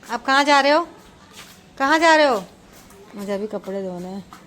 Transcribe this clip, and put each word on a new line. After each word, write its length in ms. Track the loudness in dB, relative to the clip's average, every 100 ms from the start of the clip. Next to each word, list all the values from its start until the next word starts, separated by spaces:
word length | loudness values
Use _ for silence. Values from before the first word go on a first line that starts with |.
अब 180 | -10 -10
कहाँ 220 | -2 0
जा 160 | 4 4
रहे 120 | 4
हो, 160 | 2 0 -12 -20 -20 -20 -20 -20 -20 _ -6
कहाँ 220 | -2 2
जा 160 | 4
रहे 100 | 4
हो? 180 | 4 0 -6 -20 -20 -20 -20 -20 -20
मुझे 180 | -14 -8
अभी 140 | -6 -6
कपड़े 340 | -10 -10 -8
धोने 240 | -8 -10 -12
हैं। 160 | -14 -16 -20